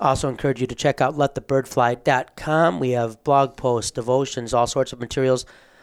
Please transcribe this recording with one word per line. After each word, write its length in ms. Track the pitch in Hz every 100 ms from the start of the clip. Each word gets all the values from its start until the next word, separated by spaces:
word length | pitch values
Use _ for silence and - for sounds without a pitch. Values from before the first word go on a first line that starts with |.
Also 280 | 139 135 147
encourage 320 | 123 143 131
you 60 | 127
to 80 | 123
check 260 | 147 135
out 160 | 131 151
let 200 | 139 -
the 40 |
bird 280 | - 135 131
fly 260 | - 120 123
dot 400 | - 131 143 -
com. 460 | - 156 165 180
We 100 | 127
have 320 | 123 117 110
blog 340 | - 139 139 -
posts, 360 | 131 120 104
devotions, 600 | - 117 131 135 - 117
all 140 | 120 120
sorts 260 | - 131
of 60 | 123
materials. 480 | 120 - 131 127 - - _ _